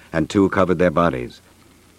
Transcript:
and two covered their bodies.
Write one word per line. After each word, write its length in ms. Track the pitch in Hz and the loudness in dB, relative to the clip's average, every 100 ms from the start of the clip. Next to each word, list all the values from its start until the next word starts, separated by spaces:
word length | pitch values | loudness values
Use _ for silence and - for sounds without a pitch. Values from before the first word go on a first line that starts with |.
| - | -8
and 180 | 82 78 | -4 -2
two 200 | 101 95 | 0 0
covered 300 | 98 90 85 | 2 0 2
their 120 | 90 | 0
bodies. 480 | 78 85 65 60 - _ _ _ _ _ | 2 0 0 -8 -14 _ _ _ _ _